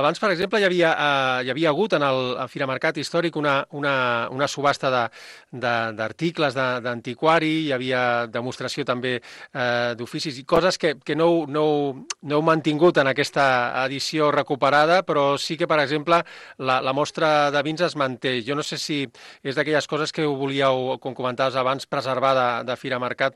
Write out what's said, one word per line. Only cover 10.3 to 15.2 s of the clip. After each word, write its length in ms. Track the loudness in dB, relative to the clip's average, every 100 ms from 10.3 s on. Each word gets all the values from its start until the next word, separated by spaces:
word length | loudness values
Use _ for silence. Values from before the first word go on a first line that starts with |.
| -10
i 40 |
coses 320 | -2 2 2 0
que, 200 | -2 -2
que 160 | -4
no 140 | 0 2
heu, 160 | 2 0
no 160 | 0
heu, 300 | 2 2 -2 -6 -12 -12
no 180 | -2 2
heu 20 |
mantingut 560 | 4 2 2 4 6 6
en 80 | 4
aquesta 320 | 2 0 2 4 4 0 -2
edició 480 | -4 -4 -4 0 2
recuperada, 720 | 2 0 0 4 4 6 4 2
però 300 | 2